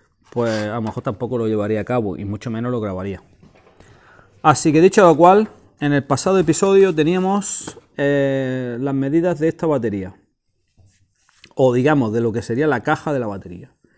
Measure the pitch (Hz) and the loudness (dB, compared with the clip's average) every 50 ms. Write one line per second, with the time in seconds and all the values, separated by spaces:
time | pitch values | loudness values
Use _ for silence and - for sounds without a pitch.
0 | _ _ _ _ _ _ - 120 117 117 110 107 107 104 107 120 110 107 - 127 | _ _ _ _ _ _ -6 -4 -4 -2 -2 -4 -4 -6 -6 -6 -6 -6 -8 -6
1 | - 139 110 - 127 113 127 120 113 110 110 107 101 104 107 107 101 - 123 127 | -8 -8 -8 -6 -6 -6 -4 -4 -2 -2 -2 -2 -2 -2 -2 -4 -2 -2 -2 -2
2 | 113 101 87 - 101 98 101 101 - 127 113 113 117 123 123 120 107 104 95 92 | -2 -4 -6 -6 -8 -8 -8 -8 -8 -8 -8 -6 -6 -4 -4 -4 -4 -6 -6 -6
3 | 95 98 95 90 - _ _ _ _ _ _ _ _ _ _ _ - - - _ | -8 -8 -10 -12 -14 _ _ _ _ _ _ _ _ _ _ _ -20 -20 -20 _
4 | _ _ _ - _ _ _ _ - 156 147 - - 165 143 156 170 196 190 - | _ _ _ -20 _ _ _ _ 2 2 2 4 2 2 4 6 6 6 6 6
5 | 202 175 160 139 170 175 185 208 220 214 - - _ _ _ _ 147 147 143 143 | 6 6 6 6 6 6 6 6 2 0 -6 -14 _ _ _ _ -2 0 0 0
6 | 139 - 135 131 - 185 190 190 175 151 156 - - 196 196 196 196 190 170 151 | 0 0 -2 -2 0 0 0 2 2 0 0 0 2 4 4 4 4 4 2 0
7 | 151 156 180 185 185 190 196 208 196 - - - - - - - - _ _ - | 0 0 0 0 0 0 -2 -2 -4 -6 -8 -10 -12 -14 -16 -18 -20 _ _ -4
8 | 143 143 143 143 139 139 135 135 135 131 131 131 127 123 117 120 131 139 135 135 | -2 0 2 2 0 0 0 -2 -4 -4 -4 -6 -6 -6 -6 -6 -4 -4 -2 -2
9 | 135 135 143 170 170 180 170 147 156 165 160 - - 160 147 135 113 113 101 101 | -2 0 0 0 0 0 -2 0 -2 -2 -2 -2 -2 -2 -2 -2 -2 -4 -4 -6
10 | 92 92 - _ _ _ _ _ _ _ _ _ _ _ _ _ _ _ _ _ | -8 -10 -14 _ _ _ _ _ _ _ _ _ _ _ _ _ _ _ _ _
11 | _ _ _ _ _ _ _ _ - _ _ - 135 131 120 123 127 143 156 143 | _ _ _ _ _ _ _ _ -20 _ _ 2 2 2 4 2 2 2 2 2
12 | 123 110 107 117 117 117 104 113 104 - 117 120 151 156 139 120 139 147 156 156 | 2 0 0 0 -2 -2 -2 -4 -6 -4 -4 -2 0 0 0 -2 -2 -2 -4 -4
13 | - 165 147 135 123 107 101 98 - 90 87 90 120 - _ _ _ _ _ | -4 -6 -6 -6 -6 -8 -10 -12 -14 -16 -18 -18 -20 -20 _ _ _ _ _